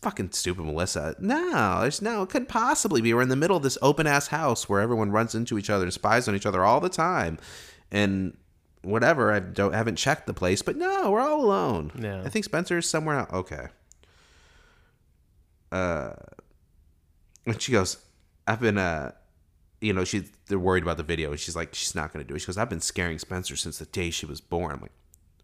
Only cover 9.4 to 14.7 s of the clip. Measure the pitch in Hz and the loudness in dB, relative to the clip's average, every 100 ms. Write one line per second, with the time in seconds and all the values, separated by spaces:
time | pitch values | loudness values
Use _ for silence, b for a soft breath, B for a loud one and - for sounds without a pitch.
9.4 | 90 92 98 101 113 85 131 156 - - | 0 0 2 2 0 0 0 -2 -4 -2
10.4 | 90 101 - 277 370 392 233 214 285 311 | 0 0 0 -2 0 0 2 2 2 2
11.4 | 226 196 156 95 76 123 107 95 92 110 | 2 2 2 -2 -4 -6 -6 -6 -4 -4
12.4 | - 160 180 175 170 160 156 147 - 92 | -2 -4 -2 -2 0 -2 0 -2 -2 -4
13.4 | - 73 60 - _ _ b b b b | -6 -10 -12 -16 _ _ b b b b
14.4 | b b b | b b b